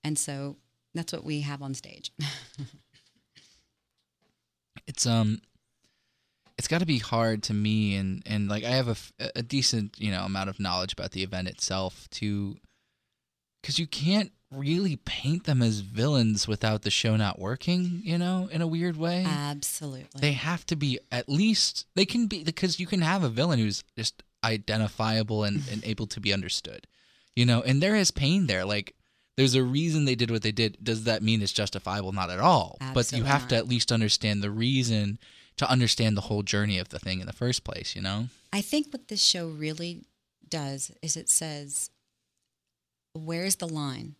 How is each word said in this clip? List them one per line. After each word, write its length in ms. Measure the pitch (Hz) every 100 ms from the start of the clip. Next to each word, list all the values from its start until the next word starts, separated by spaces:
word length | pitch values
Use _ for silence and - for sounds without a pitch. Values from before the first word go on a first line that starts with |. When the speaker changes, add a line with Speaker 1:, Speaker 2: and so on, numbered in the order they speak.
Speaker 1:
And 160 | 151 151
so 380 | - 139 139 147 _ _ _
that's 180 | 165 170
what 100 | 165
we 200 | - 151
have 200 | 143 143
on 120 | 139
stage. 360 | 131 - - - _
<laughs> 20 | 143 139 - - 135 - _ _ _ _ _ - _ _ _ _ _ _ _ _ _ _ _ _ _ - -
Speaker 2:
It's, 180 | -
um, 360 | 123 117 107 110 _ _ _ _ _ _ _ _ _ _ _ -
it's 100 | -
gotta 180 | 165 175
be 120 | 135
hard 440 | 110 117 113 110
to 100 | -
me, 400 | 104 104 107 104 98
and, 260 | 95 95 -
and, 220 | 107 101
like, 160 | 104
I 60 | 117
have 180 | 131 120
a 40 |
f-, 200 | 110 - _ - -
a 60 |
decent, 560 | 117 139 123 120 104 -
you 100 | 107
know, 140 | 95
amount 240 | 92 98 98
of 100 | 95
knowledge 340 | 98 90 92
about 180 | - 92
the 100 | 92
event 260 | 95 95 92
itself 600 | - - 95 95 - -
to, 440 | - 107 101 101 - _ _ _ _ _ _ _ _ _ _
'cause 160 | - 143
you 80 | 165
can't 460 | - 147 202 196 _ _
really 460 | 139 139 165 196 143
paint 480 | - - 135 170
them 160 | - 135
as 200 | 117 107
villains 640 | 98 107 127 143 113 104 -
without 340 | 107 110 107
the 80 | -
show 260 | - 117 110
not 220 | 104 -
working, 640 | 92 127 - 180 180 175
you 120 | 208 170
know, 300 | 175 185 185
in 100 | 160
a 40 | 170
weird 300 | 165 175 156
way. 280 | 165 175 185
Speaker 1:
Absolutely. 960 | 147 143 143 - - 151 131 135 135
Speaker 2:
They 120 | 147
have 320 | 135 135 175 -
to 100 | 160
be 220 | 143 123 _
at 180 | 123 -
least, 560 | 143 214 214 - - -
they 120 | - 196
can 200 | 240 226
be, 160 | 196
because 340 | 156 160 185 165
you 60 | 175
can 160 | 196
have 200 | 160 190
a 40 | 156
villain 300 | 113 165 139
who's 240 | 110 101 - -
just 260 | 113 - - _
identifiable 1000 | 113 110 - 110 107 - 110 110 107 107
and, 240 | 104 101 135
and 160 | 104
Speaker 1:
<laughs> 80 | 107
Speaker 2:
able 140 | 104 107
to 140 | -
be 120 | 101
understood, 540 | 98 90 - - 53 - _ _ _ _
you 100 | -
know, 160 | 120 120
and 200 | 123 135
there 140 | 180 214
is 140 | 190
pain 340 | - 139 185 170
there. 180 | 95
Like, 300 | 92 104 98 - _ _ _ -
there's 180 | 135 127
a 80 |
reason 400 | 127 135 165 156 143
they 80 |
did 160 | 127 117
what 120 | 113
they 100 | 107
did. 260 | 104 110 -
Does 220 | 107 110
that 180 | 110 110
mean 200 | 107 113
it's 100 | 101
justifiable? 600 | - 101 101 95 101 95
Not 180 | 98 90
at 80 | 90
all. 380 | 139 160 87 -
But 80 | 131 131 120
you 60 | -
Speaker 1:
Absolutely 100 | 113
Speaker 2:
have 200 | 143 127
to 60 | 123
Speaker 1:
not. 20 |
Speaker 2:
at 100 | 117
least 240 | 123 -
understand 500 | 117 107 - 110 101
the 80 | 101
reason 680 | 104 120 135 120 110 101 104 - - - -
to 120 | 143
understand 480 | 127 120 - 113 104
the 60 |
whole 200 | - 104
journey 360 | 101 101 104 92
of 120 | 90
the 80 | -
thing 180 | - 92
in 60 | 92
the 60 |
first 320 | - 120 123
place, 320 | - - - 95
you 40 |
know? 260 | 95 101 123 - _
Speaker 1:
I 80 | 202
think 320 | 202 302 294
what 160 | 262 -
this 140 | 208
show 260 | - 185 165
really 560 | 156 151 156 170 170 - _ _ _ -
does 440 | 165 139 135 - -
is 140 | 160 165
it 120 | -
says, 600 | - 160 147 143 143 - _ _ _ _ _ _ _ _ _ _ _ _
"Where's 420 | 160 160 170 190 196
the 120 | 170
line?" 480 | 156 143 127 131 147